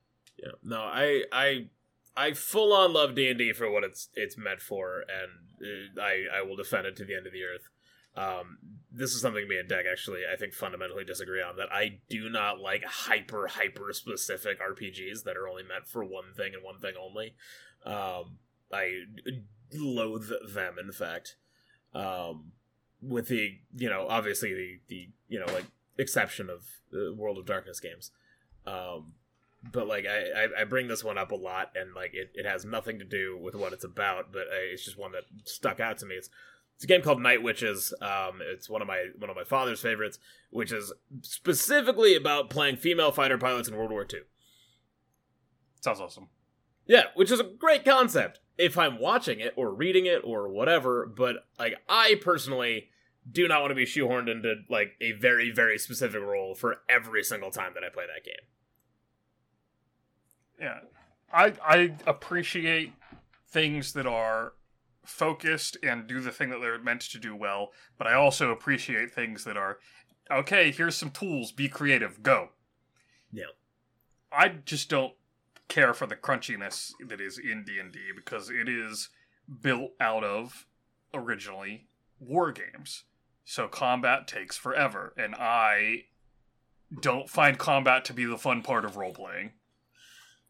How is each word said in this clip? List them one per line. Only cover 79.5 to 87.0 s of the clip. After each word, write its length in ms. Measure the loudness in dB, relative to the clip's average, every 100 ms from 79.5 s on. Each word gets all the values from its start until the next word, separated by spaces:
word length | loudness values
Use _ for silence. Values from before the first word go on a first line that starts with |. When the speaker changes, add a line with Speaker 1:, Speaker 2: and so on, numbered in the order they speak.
| -4
Speaker 2:
built 300 | 0 0 -2 0
out 240 | 2 2
of, 420 | 0 -2 -4 -12 -20 _ _ _ _
originally, 720 | -10 -6 -6 -8 -12 -12 -12 _ _ _ _
war 320 | -4 0 0
games. 520 | -2 -12 -14 -14 -16 -18 _ _ _
So 240 | -12 -6 -6
combat 580 | 0 2 2 4 2 0
takes 300 | -10 -10 -8
forever, 580 | -4 2 2 0 -8 -4
and 180 | -4 -2
I 720 | 2 4 6 6 4 0 -6 _ _ _ _ _ _ _ -18 -4